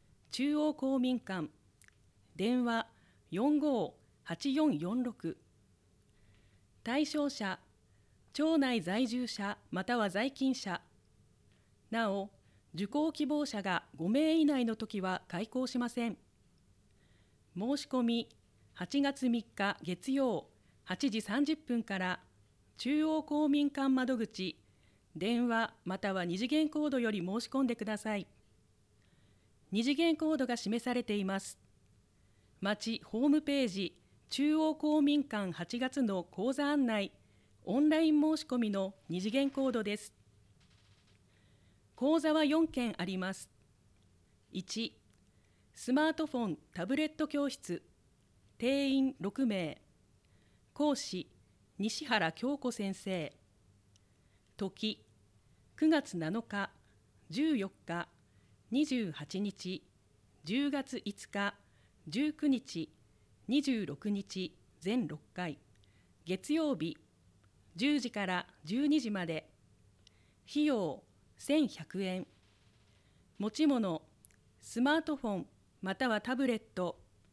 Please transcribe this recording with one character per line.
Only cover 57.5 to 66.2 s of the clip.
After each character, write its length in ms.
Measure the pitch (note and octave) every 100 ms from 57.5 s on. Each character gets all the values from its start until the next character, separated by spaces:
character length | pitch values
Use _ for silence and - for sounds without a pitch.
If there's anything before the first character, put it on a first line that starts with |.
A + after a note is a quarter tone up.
| C4+
四 140 | F#3+ - -
日、 220 | E3+ - _ _ _ _ _ -
二 140 | B3 D4+
十 260 | B3+ G3
八 280 | C#3+ D3 F#3+
日、 440 | G#3 - F#3 F#3 - _ _ _ _ _
十 260 | D3+ A#3+ C#4+
月 320 | C#4 C4+ B3 G3+
五 240 | - -
日、 240 | G3+ G3+ - _ _ _ _ -
十 260 | F#3 D4+
九 140 | D4+ D4
日、 420 | B3+ - E3 - _ _ _ _ _ -
二 140 | C4+
十 240 | C#4 A#3 F3
六 240 | C#3 G#3
日、 460 | G3+ G3 F#3+ F3+ - _ _
全 280 | F3+ B3 F#3
六 120 | D#3 -
回、 240 | - F3+ C#3 _ _ _ _ _ _